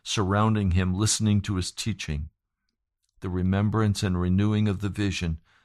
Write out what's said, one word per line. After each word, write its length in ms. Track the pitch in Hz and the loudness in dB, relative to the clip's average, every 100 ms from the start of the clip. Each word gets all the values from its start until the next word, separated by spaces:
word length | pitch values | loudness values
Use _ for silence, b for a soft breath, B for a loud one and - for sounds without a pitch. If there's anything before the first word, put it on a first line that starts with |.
surrounding 680 | - - 95 101 110 107 98 | -8 -2 0 2 2 2 2
him, 220 | 90 92 | 2 0
listening 480 | 92 107 - 110 104 | 0 0 2 2 2
to 140 | 98 95 | 2 -4
his 160 | 87 | -4
teaching. 580 | - - 95 - 78 76 _ _ _ _ _ _ _ _ _ | -6 -6 -6 -6 -6 -8 _ _ _ _ _ _ _ _ _
The 100 | 98 | -6
remembrance 760 | 90 90 98 104 107 104 104 | -2 0 2 2 2 0 0
and 160 | 101 87 | 0 0
renewing 500 | 90 92 104 104 107 | 2 2 2 2 0
of 100 | 92 | -2
the 100 | 98 | -4
vision 500 | 95 101 87 85 80 b b | -2 -2 -2 -4 -6 b b